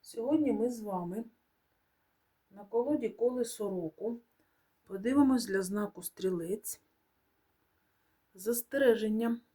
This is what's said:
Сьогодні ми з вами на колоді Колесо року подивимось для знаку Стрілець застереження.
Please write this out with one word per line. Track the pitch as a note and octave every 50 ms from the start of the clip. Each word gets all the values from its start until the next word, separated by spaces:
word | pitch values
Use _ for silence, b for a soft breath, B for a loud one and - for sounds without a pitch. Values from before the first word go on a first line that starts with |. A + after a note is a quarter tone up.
| _
Сьогодні | - - A#3 A3+ C4 D4+ D#4+ D4 C4
ми | G#3+ G#3 A3 B3
з | B3 A3+
вами | G#3+ G#3 F#3+ F3+ F3 F3 F3+ A3 A#3 A#3 _ _ _ _ _ _ _ _ _ _ _ _ _ _ _ _ _ _ _ _ _ _ _ _
на | - G3 G3+
колоді | G3 - A#3 B3 C#4 D4+ D4 A#3+ G#3
Колесо | - - A3+ A#3+ B3+ B3+ A#3+ A#3 - - G#3+ G3+
року | F#3+ F3+ E3 D#3+ - - - A3+ A#3+ A#3 _ _ _ _ _ _ _ _ _ _ _ _ _
подивимось | - F#3+ F#3+ G3 A#3+ C4 C#4+ C#4+ C4 C4 B3 A3+
для | G3 F#3+ F#3+
знаку | F#3+ F#3 G3 G#3 G#3 G3+ - -
Стрілець | F3+ - _ - F3+ F#3+ F#3 E3+ E3 E3+ G3 A3 - - - - _ _ _ _ _ _ _ _ _ _ _ _ _ _ _ _ _ _ _ _ _ _ _ _ _ _ _ _ _ _ _
застереження. | F#3 F#3 G#3+ A#3+ A#3 - _ - C#4 C#4 B3 A3+ G#3 G#3+ G#3+ G#3+ A3 A#3 A#3 A#3 A#3 _ _